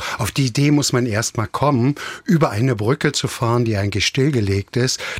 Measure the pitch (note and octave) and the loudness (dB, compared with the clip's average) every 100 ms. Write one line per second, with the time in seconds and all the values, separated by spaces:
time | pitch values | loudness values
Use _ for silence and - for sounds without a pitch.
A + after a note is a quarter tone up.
0 | - - G#2+ - C3 A2 C#3+ D3 - B2+ | -4 -4 -2 0 0 2 4 4 2 0
1 | A#2+ G#2 - - G#2+ - C#3+ C3 B2+ C#3+ | 0 0 -2 -4 -4 0 2 2 2 0
2 | - - - E3+ D3 G#2 C3 A2+ G#2+ D3 | -6 -8 0 2 2 2 0 0 0 0
3 | D3+ C#3 C3 - A#2 A#2+ A2+ G2+ G2+ G2 | 0 -2 -4 -2 0 2 2 0 0 0
4 | - - C#3 B2+ G2+ G2 - A#2 B2+ - | 0 0 2 2 0 0 -2 -2 -2 -2
5 | - - | -6 -6